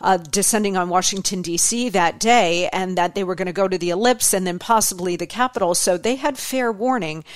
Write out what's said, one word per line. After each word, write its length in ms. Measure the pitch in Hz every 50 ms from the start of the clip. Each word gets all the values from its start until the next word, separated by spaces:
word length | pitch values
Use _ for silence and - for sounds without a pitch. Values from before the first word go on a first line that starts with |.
uh, 180 | - - 190 -
descending 580 | - 151 - 196 190 - - 214 214 202 190
on 120 | 185 180 180
Washington, 540 | 175 185 180 - - 196 185 - 208 185 170
D 140 | 165 170
C 320 | 170 - - 226 240 247 247
that 280 | 185 190 175 165 160 -
day, 500 | - 226 240 240 196 170 170 175 180 -
and 300 | - 185 190 185 185 180
that 160 | 175 180 -
they 100 | 202 196
were 100 | 180 185
gonna 160 | 170 190 180 175
go 160 | 196 196 190
to 100 | 190 180
the 120 | 175 175
Ellipse 440 | 170 185 226 247 254 240 - - -
and 120 | 190 190
then 120 | 180 175 180
possibly 580 | - - 233 220 196 - 196 175 175 180 175
the 100 | 170 175
Capitol. 480 | 170 - 214 247 262 - 240 196 170 170
So 220 | - - 208 180
they 200 | 175 160 220 254
had 200 | 262 277 294 277
fair 340 | - - - - 262 254 233
warning, 540 | 220 190 226 254 262 240 175 156 156 160 156 - -